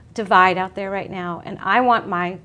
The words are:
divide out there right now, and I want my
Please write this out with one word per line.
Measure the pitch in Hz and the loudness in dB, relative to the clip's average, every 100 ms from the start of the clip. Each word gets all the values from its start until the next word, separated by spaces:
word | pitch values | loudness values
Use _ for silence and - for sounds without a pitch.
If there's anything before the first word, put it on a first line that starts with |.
| - - | -16 -8
divide | 208 196 185 180 | 2 6 6 4
out | 185 190 | -4 -6
there | 196 | -8
right | 196 - | -8 -8
now, | 190 175 170 - | -8 -8 -8 -10
and | 196 | -10
I | - 214 | -2 2
want | 254 233 190 | 4 2 0
my | 180 175 185 | -4 -4 -6